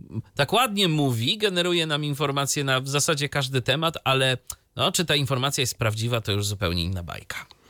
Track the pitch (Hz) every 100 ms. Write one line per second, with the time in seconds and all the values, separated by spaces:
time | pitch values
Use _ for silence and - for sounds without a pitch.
0 | - 107 - - 143 214 247 202 185 156
1 | 139 117 120 214 208 180 175 175 160 147
2 | 147 139 151 139 139 - 139 131 135 143
3 | - 151 143 151 131 135 120 135 165 160
4 | - 131 131 127 - - _ - 143 180
5 | 165 147 135 131 135 143 127 - 113 107
6 | 117 120 107 101 101 101 92 87 85 95
7 | 87 - - - - - -